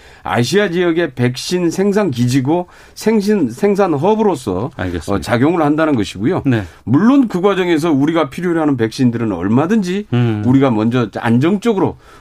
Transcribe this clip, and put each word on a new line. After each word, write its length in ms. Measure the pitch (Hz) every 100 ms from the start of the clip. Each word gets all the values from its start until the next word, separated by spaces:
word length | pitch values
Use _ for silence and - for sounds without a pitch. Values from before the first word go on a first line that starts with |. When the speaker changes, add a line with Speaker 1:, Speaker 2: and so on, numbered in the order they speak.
| - -
Speaker 1:
아시아 460 | - 101 120 190 202
지역의 440 | 170 175 165 170 127
백신 540 | 123 127 - 180 170
생산 400 | 165 202 196 196
기지고 560 | 120 123 135 131 175 175 - -
생신-, 560 | - 214 220 196 208 123
생산 440 | 117 202 196 190
허브로서, 800 | 143 175 220 214 151 - 92 120 -
Speaker 2:
알겠습니다. 360 | 92 87 90
Speaker 1:
어, 60 | 98
작용을 420 | - 117 139 175
한다는 340 | 147 151 156 127
것이고요. 480 | 98 92 117 170 135
Speaker 2:
네. 180 | 117 87 - -
Speaker 1:
물론 420 | 135 220 277 240
그 140 | 175
과정에서 500 | 196 185 180 156 170
우리가 380 | 135 147 165 143
필요로 320 | - 175 165
하는 160 | 151 131
백신들은 540 | 113 - 123 113 113
얼마든지 720 | 87 95 120 165 226 180 190 208
Speaker 2:
음. 300 | 120 120 107 113
Speaker 1:
우리가 260 | 135 135
먼저 380 | 107 113 127 107 110
안정적으로 800 | 117 117 156 196 233 190 131 - - -